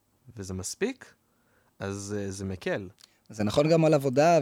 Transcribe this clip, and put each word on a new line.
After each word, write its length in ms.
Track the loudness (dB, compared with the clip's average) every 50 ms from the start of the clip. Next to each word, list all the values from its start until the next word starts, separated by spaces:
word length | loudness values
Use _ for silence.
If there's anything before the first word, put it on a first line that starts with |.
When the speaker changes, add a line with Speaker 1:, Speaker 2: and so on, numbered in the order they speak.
| _ _ _ _ _ -20 -16
Speaker 1:
וזה 160 | -14 -12 -10 -10
מספיק", 520 | -10 -10 -10 -8 -6 -6 -6 -6 -8 -18 -20 _ _ _ _ _ _ _ _ _ _ _ _ _ -12
אז, 360 | -10 -8 -8 -8 -10 -8 -8
אה, 140 | -8 -8 -8
זה 140 | -8 -8 -8
מקל. 440 | -8 -8 -8 -6 -6 -6 -6 -8 -12 -16 _ -20 _ _ _ _ -12
Speaker 2:
זה 140 | -6 -4 -2
נכון 260 | 0 2 2 4 4
גם 160 | 4 4 4
על 80 | 4 4
עבודה 460 | 2 2 2 2 4 4 6 6 4